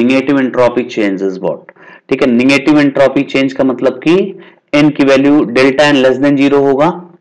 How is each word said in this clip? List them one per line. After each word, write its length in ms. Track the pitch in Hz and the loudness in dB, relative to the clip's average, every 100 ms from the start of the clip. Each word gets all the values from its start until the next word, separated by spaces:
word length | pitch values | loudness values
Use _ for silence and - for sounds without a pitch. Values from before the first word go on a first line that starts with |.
negative 400 | 120 135 131 139 | 0 0 0 -2
entropy 440 | 127 123 120 123 120 | -2 0 0 0 -6
change 300 | - 101 95 | -4 -4 -4
is 160 | 98 92 | -6 -6
what, 360 | 90 73 - - - - - | -8 -8 -12 -20 -20 -20 -8
ठीक 120 | 135 | -4
है? 80 | 135 | 0
नेगेटिव 500 | 120 131 139 156 151 | 0 0 0 0 0
एंट्रोपी 420 | 143 139 135 151 | 2 2 2 2
चेंज 300 | 135 139 135 | -2 -2 -2
का 120 | - | -2
मतलब 360 | 135 120 131 - 156 | -2 -2 -4 -2 0
कि 320 | 180 - - - _ _ | 0 0 -8 -20 _ _
एन 160 | 147 151 | 0 0
की 140 | 147 | 2
वैल्यू 400 | 135 135 139 147 | 2 2 4 2
डेल्टा 400 | - 120 135 135 | 2 0 2 2
एन 180 | 147 139 | 2 2
less 160 | 131 127 | 2 0
than 200 | 143 143 | 0 2
zero 200 | 139 139 | 2 2
होगा, 520 | 139 135 156 180 - - | 2 2 0 -4 -12 -14